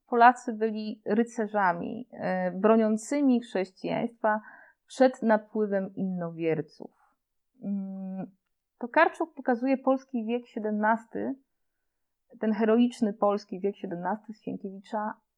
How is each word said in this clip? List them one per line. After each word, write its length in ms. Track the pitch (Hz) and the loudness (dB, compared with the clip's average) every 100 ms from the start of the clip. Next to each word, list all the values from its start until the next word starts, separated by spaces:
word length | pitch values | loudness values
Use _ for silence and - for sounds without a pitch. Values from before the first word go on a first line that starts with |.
| - | -4
Polacy 440 | 240 233 247 - | 6 8 6 0
byli 500 | 220 220 214 214 - | -4 -2 -4 -8 -8
rycerzami, 1040 | - 208 233 - 208 208 190 170 170 220 247 | -2 0 0 -2 -4 0 2 0 -4 -8 -12
e, 380 | - 185 185 180 | -8 -4 -2 -2
broniącymi 920 | 180 208 226 220 220 - 285 285 240 | 2 4 6 4 0 -2 0 2 2
chrześcijaństwa 1000 | 240 185 185 _ 170 - 233 - 220 214 214 - - _ _ | 0 -4 -4 _ -6 -4 -4 -2 -2 -2 -4 -20 -20 _ _
przed 360 | - 254 254 | 2 2 2
napływem 720 | 226 214 214 220 214 196 190 | 2 2 0 -4 -2 -2 -4
innowierców. 960 | 190 190 180 170 165 165 160 156 - - _ _ _ _ _ _ _ | -6 -6 -4 -6 -4 -2 0 -2 -10 -20 _ _ _ _ _ _ _
Mm, 640 | 202 202 190 190 190 190 185 _ _ _ _ - | -6 -6 -6 -10 -10 -10 -12 _ _ _ _ -14
Tokarczuk 560 | 240 - 339 - 330 | -2 2 2 2 -8
pokazuje 440 | - 269 240 254 262 | -6 -4 -2 0 0
polski 460 | 269 262 269 240 | 0 -2 -2 -8
wiek 220 | 220 240 240 | -4 -6 -6
siedemnasty, 880 | - 214 208 214 226 226 - 214 269 _ _ _ _ _ _ _ _ _ - | -8 -4 0 0 0 -2 -8 -6 -8 _ _ _ _ _ _ _ _ _ -6
ten 120 | 220 | -2
heroiczny 600 | 208 226 226 240 - 214 | 0 4 4 4 2 -4
polski 480 | 226 208 202 - 185 | 0 0 0 -4 -6
wiek 160 | 196 202 | -6 -6
siedemnasty 560 | 196 175 180 214 - | -8 -6 -4 -6 -8
z 100 | 214 | -14
Sienkiewicza, 720 | - 190 202 196 - 214 214 - _ | -10 -10 -10 -14 -10 -6 -6 -10 _